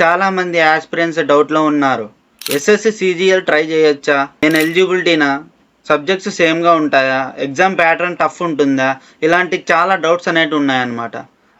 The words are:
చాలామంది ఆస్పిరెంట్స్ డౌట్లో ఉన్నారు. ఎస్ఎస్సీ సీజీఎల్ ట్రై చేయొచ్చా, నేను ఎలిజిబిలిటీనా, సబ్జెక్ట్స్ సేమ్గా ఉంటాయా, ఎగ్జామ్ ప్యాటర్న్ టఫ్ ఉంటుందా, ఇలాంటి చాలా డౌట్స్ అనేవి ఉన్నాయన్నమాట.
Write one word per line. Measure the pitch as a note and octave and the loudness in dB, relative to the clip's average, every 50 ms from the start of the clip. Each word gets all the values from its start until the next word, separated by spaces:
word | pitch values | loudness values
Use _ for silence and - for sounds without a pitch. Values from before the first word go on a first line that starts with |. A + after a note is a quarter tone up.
చాలామంది | E3+ E3 F3 F3 G3 F#3+ F#3+ F#3 F3+ F3+ E3+ E3 | 2 2 2 2 0 0 -2 -2 -4 -2 0 2
ఆస్పిరెంట్స్ | D#3+ D#3 D#3 D#3+ - - F3 E3 E3+ E3+ D3+ E3 | 2 2 2 0 -2 -4 -4 -4 -4 -2 -2 -2
డౌట్లో | D3+ C#3 C#3+ D3 D3+ C#3+ D#3 D#3 D#3 | 0 2 2 2 2 2 0 0 0
ఉన్నారు. | D3+ D3 D3 C#3+ C3+ B2 A2+ G#2+ G#2 - _ _ _ _ - - - | 0 0 0 0 0 0 -2 -6 -10 -16 _ _ _ _ -14 -8 -6
ఎస్ఎస్సీ | C#3 C#3+ - G#3 G#3 G3+ G#3 A3 | -6 -2 0 0 0 2 0 -2
సీజీఎల్ | G#3+ - F#3+ F#3 F3+ E3 F#3+ F#3 F#3 F#3 | -2 0 -2 -2 0 0 2 2 2 2
ట్రై | F#3 - D3+ D3+ D#3+ | 0 0 0 0 0
చేయొచ్చా, | D#3+ D#3+ D#3 D#3 D3+ C#3+ C#3 - D3+ C#3+ C#3 C#3 - - _ D3+ | 0 0 2 2 2 2 0 0 0 0 0 -2 -4 -4 _ -2
నేను | D#3 D#3+ | 0 0
ఎలిజిబిలిటీనా, | D#3 D#3 E3 E3 F#3 F#3 F3+ F3+ F#3 F3 E3+ E3+ D#3 D3 C#3 C#3 D3 D#3+ E3 _ _ _ _ _ _ - - | 0 0 0 0 0 0 2 0 0 0 0 2 2 2 0 -2 -4 -8 -12 _ _ _ _ _ _ -4 -2
సబ్జెక్ట్స్ | D3+ D3 C#3+ D#3+ F#3+ F#3 - G#3 G3+ | -2 0 0 -2 -4 -4 -4 -6 -2
సేమ్గా | - E3+ D#3+ D#3+ E3+ E3+ E3+ E3+ | 0 0 0 0 2 2 2 2
ఉంటాయా, | D#3+ D#3 C#3+ C#3+ C3+ C3 C3 C3 C3 C3 C3 - | 2 2 2 2 2 2 0 0 -2 -4 -6 -8
ఎగ్జామ్ | - C#3 C#3 C3+ D3+ F#3 G3 F#3 | -8 -8 -4 -2 0 0 0 2
ప్యాటర్న్ | F3 E3+ E3 E3 D#3 F3 F3+ E3+ - | 2 2 2 2 0 -2 -4 -2 -2
టఫ్ | E3 D3+ - - | -2 -2 -2 -4
ఉంటుందా, | F3+ E3+ D3+ C#3 C#3+ C#3 C3+ C3 C3 C3+ C3+ - - - _ _ D#3 | -6 -4 -2 0 0 0 0 0 0 -2 -4 -6 -10 -20 _ _ 0
ఇలాంటి | E3 E3+ F3+ F3+ D#3+ F#3 E3+ - - | 2 2 2 0 -2 -4 -4 -2 0
చాలా | E3+ E3 F3 F#3+ F#3+ | 0 2 2 2 0
డౌట్స్ | F3 D#3 E3 F3 E3+ - | 0 0 0 0 0 -2
అనేవి | F#3 E3 D#3+ D#3+ D3 D#3 D3 | -2 0 0 0 0 0 -2
ఉన్నాయన్నమాట. | C#3+ C3+ C3 B2+ B2 B2 A#2+ A#2 A#2 A2 A#2+ A#2+ - - _ _ _ _ _ - | 0 0 0 -2 -2 -4 -6 -8 -8 -10 -10 -12 -14 -16 _ _ _ _ _ -8